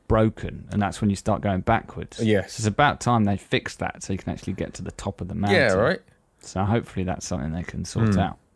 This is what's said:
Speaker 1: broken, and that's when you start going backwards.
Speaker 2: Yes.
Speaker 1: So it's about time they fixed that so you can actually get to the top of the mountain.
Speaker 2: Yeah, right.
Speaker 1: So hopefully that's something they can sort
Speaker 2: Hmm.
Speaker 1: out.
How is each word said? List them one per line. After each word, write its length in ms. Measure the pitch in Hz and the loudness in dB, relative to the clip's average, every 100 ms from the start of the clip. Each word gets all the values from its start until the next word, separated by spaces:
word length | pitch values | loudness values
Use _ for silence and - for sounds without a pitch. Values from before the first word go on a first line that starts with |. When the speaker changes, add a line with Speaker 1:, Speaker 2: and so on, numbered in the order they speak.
| - | 0
Speaker 1:
broken, 600 | 110 110 - - 71 - | 4 4 0 -8 -10 -6
and 100 | 98 | -2
that's 200 | 98 85 | -2 0
when 100 | 107 | 0
you 60 | 98 | 0
start 240 | - 101 | 0 0
going 220 | 104 92 | 0 0
backwards. 580 | 92 113 - - 80 - | 2 0 -2 -10 -12 -2
Speaker 2:
Yes. 300 | 113 101 92 | 2 2 0
Speaker 1:
So 80 | - | -2
it's 60 | 107 | 0
about 340 | 98 147 - | 4 4 2
time 240 | - 117 | 2 4
they 120 | 104 98 | 4 0
fixed 420 | - - - - | -2 -2 -2 -6
that 220 | - - | -8 -6
so 100 | - | -6
you 60 | 98 | -6
can 140 | - | -6
actually 200 | - - | -8 -8
get 220 | 95 85 | -6 -8
to 80 | - | -8
the 80 | 90 | -12
top 280 | - 101 - | -8 -8 -8
of 80 | 90 | -8
the 60 | |
mountain. 240 | 85 101 180 | -2 2 4
Speaker 2:
Yeah, 120 | 127 | 6
right. 280 | 95 127 185 - _ _ _ | 4 2 0 -6 _ _ _
Speaker 1:
So 220 | - 92 | -8 -2
hopefully 420 | 98 117 - - | 0 0 -2 -4
that's 220 | 92 - - | -4 -4 -6
something 240 | 90 73 | -4 -4
they 100 | 80 | -6
can 220 | 85 85 | -6 -8
sort 300 | 87 - 110 | -6 0 2
Speaker 2:
Hmm. 60 | 95 | 4
Speaker 1:
out. 180 | 95 - _ | 2 -2 _